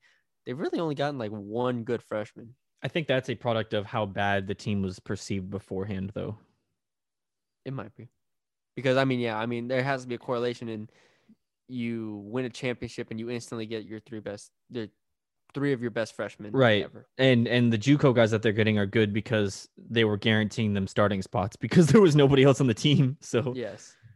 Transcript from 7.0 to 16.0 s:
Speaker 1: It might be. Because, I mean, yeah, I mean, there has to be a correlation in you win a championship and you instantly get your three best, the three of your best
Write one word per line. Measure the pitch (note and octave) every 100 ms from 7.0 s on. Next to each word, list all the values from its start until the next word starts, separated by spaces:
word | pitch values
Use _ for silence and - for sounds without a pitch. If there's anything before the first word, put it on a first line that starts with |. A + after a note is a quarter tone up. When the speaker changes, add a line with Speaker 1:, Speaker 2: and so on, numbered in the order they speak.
| _ _ _ _ _ _
Speaker 1:
It | C3+
might | C3 G2+ -
be. | A2+ _ _ _ _ _ _ -
Because, | C3 C3
I |
mean, | C3+ B2
yeah, | A#2 G#2+
I | A#2
mean, | A#2+ A#2+
there | C3
has | C#3 C3
to | B2+
be |
a | A#2
correlation | - A#2+ B2 A#2+ A#2
in | A2 G#2+ _ _ _ _ _ _ _ _
you | B2+ A#2 A2+ A2 G#2
win | G2+ B2+ B2+
a |
championship | - B2+ A#2 A#2+ - A#2
and | A2
you | A#2
instantly | A#2+ - A#2 A2
get | A2+
your | G#2 G#2+
three | _ G#2+
best, | G#2 G2+ - _ _
the | B2 G#2 _ _ _ _ _ _
three | C3+ C#3+
of | B2
your | A#2+
best | A#2